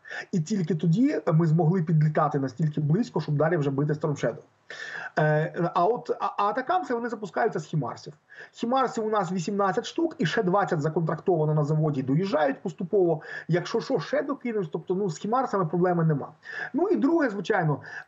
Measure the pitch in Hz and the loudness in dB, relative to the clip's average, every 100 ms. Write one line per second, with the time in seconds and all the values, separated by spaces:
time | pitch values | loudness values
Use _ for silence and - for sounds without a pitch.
0 | - - - 196 151 214 165 170 175 175 | -14 -14 -6 -4 -2 -2 0 0 2 4
1 | 269 311 - 160 170 160 160 190 160 160 | 4 2 2 4 4 4 4 2 2 2
2 | 156 170 151 143 135 - 156 156 147 180 | 2 2 2 0 -2 -2 -2 0 2 2
3 | 240 - 156 143 156 170 143 139 147 151 | 0 -4 -2 0 2 2 0 0 0 0
4 | 156 139 127 82 - _ - - - - | -2 -2 -2 -4 -12 _ -20 -14 -12 -12
5 | - - 156 151 160 - 170 185 175 240 | -6 0 2 2 0 -2 -2 2 2 2
6 | - - - - 208 233 254 370 285 233 | -4 -4 -4 0 0 0 0 0 0 -2
7 | 233 220 208 247 240 180 156 160 117 - | -4 -6 -6 -2 -2 -2 -4 -4 -4 -6
8 | - - _ - - - 233 262 247 - | -14 -20 _ -20 -20 -8 -2 0 0 -2
9 | 214 214 175 185 170 202 196 190 - - | -2 0 0 -2 -2 0 0 0 -2 -2
10 | 330 - 156 - 185 196 190 170 151 165 | -2 0 0 0 2 2 2 0 0 0
11 | 160 160 - 170 151 151 147 156 156 131 | -2 -2 0 2 2 2 2 2 2 0
12 | 120 143 196 285 302 - 196 156 185 208 | 0 0 2 2 0 0 -6 -8 -2 2
13 | 175 156 - - - 170 - 233 - 247 | 2 2 -4 -10 -2 -2 0 -2 0 -2
14 | - 277 285 269 240 214 170 175 - 185 | -2 -2 -2 -4 -4 -4 -4 -4 -4 -2
15 | 202 156 202 247 247 202 160 180 185 175 | -2 -4 -2 0 0 0 0 2 2 4
16 | 160 143 - - - - - 262 381 262 | 2 2 -2 -12 -16 -10 -6 -2 2 2
17 | 262 330 269 202 170 202 160 143 - - | 2 2 2 0 -2 0 0 -2 -6 -14